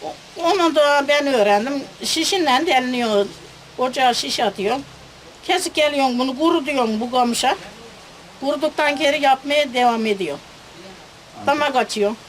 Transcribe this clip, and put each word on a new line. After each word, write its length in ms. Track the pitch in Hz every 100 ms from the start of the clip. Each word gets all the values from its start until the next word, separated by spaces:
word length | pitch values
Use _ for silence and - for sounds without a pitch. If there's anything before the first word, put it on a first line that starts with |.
O-, 400 | 311 - - -
onu 320 | 339 381 339 294
da 300 | 294 285 277
ben 200 | 294 285
öğrendim. 560 | 254 208 202 233 277 - -
Şişinle 640 | - - 320 392 302 254 339
deliniyor. 600 | 262 254 254 240 208 196 - - - - -
Ocağa 360 | 254 262 254
şiş 260 | 233 277 240
atıyor. 380 | 226 202 202 254 277 - - - - - -
Kesik 260 | 349 359
geliyorsun 460 | - 302 285 269 247
bunu 200 | 262 254
kuru 260 | 320 330 285
diyorsun 340 | 277 226 214
bu 100 | 240
komşa. 440 | 254 240 226 247 311 - - - - - - - -
Kuruduktan 560 | 269 302 302 302 302 285
geri 240 | 302 302
yapmaya 520 | 277 269 285 294 285
devam 320 | 247 247 226 220
ediyor. 320 | 202 175 139 - - - - 190 185 - - - - -
Tamam 280 | 294 294
kaçıyor. 420 | 254 214 220 202 214